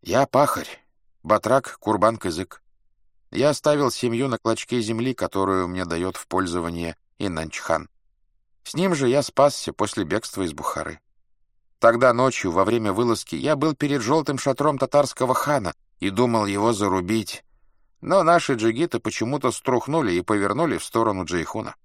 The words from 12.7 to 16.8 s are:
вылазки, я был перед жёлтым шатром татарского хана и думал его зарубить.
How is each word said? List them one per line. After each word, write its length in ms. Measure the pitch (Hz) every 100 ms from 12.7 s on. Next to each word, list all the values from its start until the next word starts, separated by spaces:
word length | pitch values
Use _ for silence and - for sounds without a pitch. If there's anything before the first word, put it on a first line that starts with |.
| 117 107
вылазки, 420 | 95 120 113 -
я 220 | 117 139 147
был 180 | 156
перед 280 | 151 147 143
жёлтым 360 | 110 156 151 135
шатром 400 | 143 127 147 139
татарского 560 | 135 143 139 - 127
хана 400 | 127 143 147 90 - _ _
и 120 | 95
думал 360 | 98 123 113 101
его 260 | 101 110
зарубить. 680 | 107